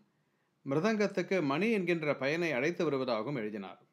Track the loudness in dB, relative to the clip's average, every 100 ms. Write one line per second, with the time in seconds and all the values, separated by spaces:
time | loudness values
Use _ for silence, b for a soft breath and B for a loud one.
0 | _ _ _ _ _ _ -2 0 2 2
1 | 0 0 0 0 2 2 2 2 2 0
2 | 0 0 0 0 0 0 0 0 0 0
3 | 0 -2 -2 -4 -4 -6 -10 -14 _